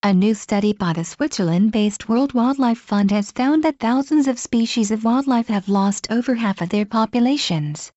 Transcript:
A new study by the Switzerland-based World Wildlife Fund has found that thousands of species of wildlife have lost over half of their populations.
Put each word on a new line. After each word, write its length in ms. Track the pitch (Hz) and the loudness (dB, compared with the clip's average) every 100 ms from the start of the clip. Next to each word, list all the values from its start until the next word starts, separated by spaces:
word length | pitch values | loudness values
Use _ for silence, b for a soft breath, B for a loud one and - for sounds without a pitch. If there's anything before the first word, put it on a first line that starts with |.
A 100 | 202 | 2
new 200 | 185 202 | 4 2
study 400 | 214 - 202 208 | 0 -2 0 0
by 180 | 208 180 | 0 -2
the 140 | 165 165 | -4 -6
Switzerland-based 1040 | - 294 - 175 170 214 214 208 202 - | -4 -6 -2 0 2 2 2 0 -2 -2
World 240 | 226 277 | 0 0
Wildlife 460 | 254 233 277 247 233 | 0 0 2 0 0
Fund 320 | - 202 202 | -2 0 2
has 200 | 208 202 | 0 -2
found 320 | - 254 320 | -2 0 2
that 160 | 320 294 | 0 -2
thousands 480 | 226 254 277 302 269 | -2 0 2 2 2
of 100 | 240 | -2
species 540 | - 233 226 - 208 | -2 0 0 0 0
of 140 | 220 220 | 0 0
wildlife 420 | 247 277 240 226 | 0 2 0 0
have 220 | 208 190 | -4 0
lost 420 | 196 196 202 - | 0 2 -2 -2
over 240 | 226 240 240 | -2 0 0
half 240 | 226 190 | -2 -2
of 80 | 175 | -2
their 180 | 208 208 | -2 -2
populations. 1080 | 226 220 240 240 285 - 165 147 151 - | -2 0 2 2 0 -2 -2 -4 -8 -12